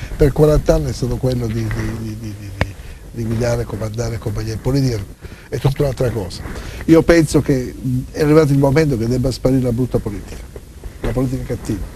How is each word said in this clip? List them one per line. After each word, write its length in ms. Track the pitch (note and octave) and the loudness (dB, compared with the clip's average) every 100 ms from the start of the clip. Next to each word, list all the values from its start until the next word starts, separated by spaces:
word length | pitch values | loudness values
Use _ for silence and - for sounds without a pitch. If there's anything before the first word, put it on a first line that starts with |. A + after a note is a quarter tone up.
| - | -6
per 180 | - D3 | 2 4
quaranta 420 | C#3 D3+ D3+ - | 6 4 4 4
anni 160 | D#3+ C#3 | 2 0
è 20 | |
stato 240 | A2+ A#2+ A#2+ | -2 -4 -2
quello 300 | B2+ B2 A#2 | -2 -2 -2
di, 80 | |
di, 120 | A2+ A2 A2 A2 A2+ | -4 -4 -4 -4 -6
di, 140 | A2+ G#2+ | -8 -8
di, 140 | A2 G2+ | -10 -10
di, 280 | G2+ G2 - - - - - | -10 -6 -6 -8 -14 -16 -12
di 120 | A#2 | -6
guidare, 400 | A2+ A2+ A#2+ A#2+ | -4 0 0 -2
comandare 540 | A2+ G2 A2 A2 A#2 A2+ | -4 -6 -6 -4 -4 -4
compagnia 340 | A2 G#2+ A2 | -4 -4 -4
in 60 | G#2+ | -4
politica, 380 | B2+ C#3 C3 A2 F#2+ - - - - | 0 2 2 -2 -6 -12 -16 -18 -10
è 80 | C3+ | -2
tutta 240 | C#3 C#3 | 0 2
un'altra 280 | C#3+ B2 B2+ | 0 0 -2
cosa. 320 | A2+ F2 - - - - - - | -2 -6 -8 -10 -10 -10 -4 6
Io 140 | D#3+ | 6
penso 380 | - E3+ D#3 D3+ | 8 6 6 2
che, 320 | C3 C3 A#2+ - | 2 0 -2 -6
mh, 180 | C3 B2+ C3+ | -2 -2 -2
è 120 | - | 0
arrivato 300 | D3+ D#3 D3 | 4 6 6
il 60 | C#3 | 6
momento 400 | C#3 C#3+ D#3 A#2 | 4 4 4 2
che 80 | A2+ | 0
debba 240 | B2+ B2+ | 0 0
sparire 320 | A#2 C3 C3 | 0 2 2
la 100 | B2 | 2
brutta 260 | A#2 B2 B2+ | 0 0 0
politica, 420 | - G2+ - - - - - - - - | -2 -8 -10 -14 -14 -16 -18 -14 -14 -6
la 100 | A2+ | -4
politica 320 | A#2+ C3 B2+ | -2 -2 -2
cattiva. 400 | - A#2+ - G2 D#2 | -6 -6 -4 -6 -6